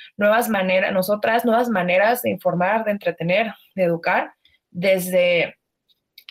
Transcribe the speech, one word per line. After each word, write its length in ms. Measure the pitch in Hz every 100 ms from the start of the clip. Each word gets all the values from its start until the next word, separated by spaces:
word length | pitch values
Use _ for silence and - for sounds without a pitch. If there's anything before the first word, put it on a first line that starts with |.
| - -
nuevas 320 | 208 226 226
maneras, 420 | 202 185 185 165
nosotras, 540 | 190 185 208 226 226 240
nuevas 240 | 226 240
maneras 520 | 208 180 185 214 247
de 100 | 220
informar, 520 | 190 180 170 180 226
de 80 | 214
entretener, 640 | 202 175 170 170 190 220 - _ 185
de 80 |
educar, 500 | 175 170 180 214 302 - _ _ _
desde 840 | 180 190 190 180 180 175 170 139 - _ _ _ _ _ - -